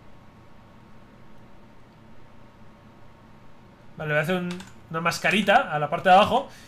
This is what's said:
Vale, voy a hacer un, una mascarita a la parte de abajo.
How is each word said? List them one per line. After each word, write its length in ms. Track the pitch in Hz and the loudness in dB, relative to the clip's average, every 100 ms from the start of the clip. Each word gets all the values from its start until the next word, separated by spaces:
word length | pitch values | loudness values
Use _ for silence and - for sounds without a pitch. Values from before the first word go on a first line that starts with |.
| - - - - - - - - - - - - - - - - - - - - - - - - - - - - - - - - - - - - - - - - | -20 -20 -20 -20 -20 -20 -20 -20 -20 -20 -20 -20 -20 -20 -20 -20 -20 -20 -20 -20 -20 -20 -20 -20 -20 -20 -20 -20 -20 -20 -20 -20 -20 -20 -20 -20 -20 -20 -20 -10
Vale, 140 | 156 | -2
voy 80 | 151 | 0
a 40 | |
hacer 140 | 147 185 | 0 -2
un, 120 | 180 180 - - - | -4 -8 -14 -20 -10
una 100 | 165 | -4
mascarita 720 | 170 165 165 196 190 233 226 | -2 0 0 2 4 4 2
a 60 | 151 | -2
la 100 | 147 | -2
parte 180 | 170 190 | 0 6
de 60 | |
abajo. 340 | 185 208 233 277 - | 8 8 2 -2 -12